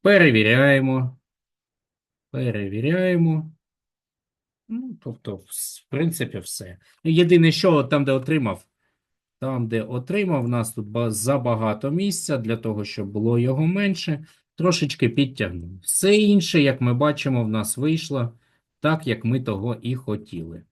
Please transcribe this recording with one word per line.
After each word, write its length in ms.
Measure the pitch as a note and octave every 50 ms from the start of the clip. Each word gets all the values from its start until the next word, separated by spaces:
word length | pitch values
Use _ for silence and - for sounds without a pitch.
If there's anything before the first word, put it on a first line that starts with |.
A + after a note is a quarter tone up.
Перевіряємо. 1160 | - F#3+ G3+ F#3 E3+ D3 A#2 A2 G#2+ A2 A#2 B2+ C#3 C#3+ C#3 C3+ C3 C3 C3 C3 B2+ B2 B2+ _ _ _ _ _ _ _ _ _ _ _ _ _ _ _ _ _ _ _ _ _ _ _
Перевіряємо. 1200 | - C3 C3 A#2+ G#2+ G#2 G2+ G2 G2+ G#2+ A#2+ D3 E3+ F#3 F#3 F#3 F3+ F3 E3+ E3 D#3 D#3 D#3 D#3 - _ _ _ _ _ _ _ _ _ _ _ _ _ _ _ _ _ _ _ _ _ _ -
Ну, 300 | A3 A#3+ C4 B3+ G#3 -
тобто, 340 | _ B2+ A2+ _ _ A2+ G2
в 100 | F#2 _ _
с-, 320 | - - - - - - _
в 40 | _
принципі, 480 | - C#3 E3 E3 E3 - A#2+ - - G2
все. 400 | F2 - - - G2 F2+ F#2 _ _ _ _ _ _
Єдине, 480 | D#3+ D#3+ E3 F3+ E3 F3+ E3+ D#3+ E3
що 320 | D#3 - - F#3 D#3+ D3 C3
там, 200 | B2 D#3 C#3+ C#3
де 80 | C3+
отримав, 540 | C3+ C3 B2 C#3+ D#3+ D3+ B2+ G#2 F#2 - - _ _ _ _ _ _ _ _ _ _ _ _ _ _ _
там, 300 | C3 C3+ C3 B2 A#2 A2
де 140 | A2+ A2+
отримав, 600 | G#2+ A2 B2 B2 B2+ - F3+ G#3 G3+ F3+ D#3+ C3+ A#2+
в 40 | A#2
нас 240 | B2 A#2+ A2+ A#2
тут 140 | - - G#2
ба-, 240 | G#2 G#2+ A#2 A#2+ A2+
забагато 800 | G#2 G#2+ A2 B2+ C#3+ C3+ A#2+ A#2+ A#2 A2 A2+ G#2+ G#2+ A2 - C#3
місця 480 | D3+ F3+ G3+ G3+ F#3 - - - D3 B2+
для 180 | A2 A2 A#2
того, 280 | A2+ A#2 A2+ G#2+ G#2+ G#2
щоб 240 | G2+ - - G2+ G2
було 300 | G#2 G#2 G#2+ A2+ A#2+ A#2+
його 280 | A#2+ B2+ C3 C#3+ D#3
менше. 600 | E3 F#3 G3+ G#3 G3+ G3 - - E3+ D3+ C#3 D#3 - _ _ _ _ _
Трошечки 540 | - D#3+ F3+ E3 - D#3 C#3+ - - C3+ A2+
підтягнув. 680 | - - C#3 B2+ - - G#2+ F2+ F2+ F2 E2+ F2 F#2 F#2
Все 340 | _ - - - - G3 G#3
інше, 440 | G#3+ G#3+ G#3 G#3 G3 E3+ - - E3
як 200 | C#3+ C#3 B2+ B2+
ми 140 | B2+ B2 A#2+
бачимо, 500 | B2 D3 D3+ C#3+ D3 - C#3 C3 A#2+ A2+
в 40 | G#2+
нас 280 | A2 A2 G#2 G#2+ -
вийшло 600 | B2+ C3+ D#3 D#3+ D#3 - - C#3 C3 A#2+ A#2 - _ _ _ _ _ _ _ _ _
так, 260 | - D3+ D#3+ D#3+ D#3
як 180 | C3 A2 - -
ми 160 | A2+ B2+ C3
того 340 | B2+ A#2 G#2 F#2+ G#2 A#2+ A#2 A2+
і 120 | - A#2 B2+
хотіли. 680 | A#2+ - - G#2 G#2 - - - E2+ D#2+ E2 E2 E2+ - _